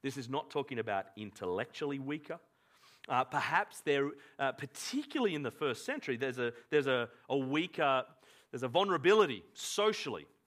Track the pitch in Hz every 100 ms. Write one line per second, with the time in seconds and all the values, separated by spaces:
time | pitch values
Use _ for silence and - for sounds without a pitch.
0 | 135 135 120 135 - 151 135 120 107 98
1 | 95 - 107 - 95 90 123 - 147 139
2 | 135 151 151 165 _ _ _ _ - _
3 | - 123 123 147 123 165 208 - - 143
4 | 139 - - - 139 127 139 - - 262
5 | 294 311 233 156 135 - 151 120 - 285
6 | - 120 131 123 120 117 - 151 135 127
7 | 117 - - 139 131 147 175 - 147 131
8 | 127 - - - _ 127 127 135 196 175
9 | 151 220 185 110 - - - - 208 214
10 | 151 95 71 _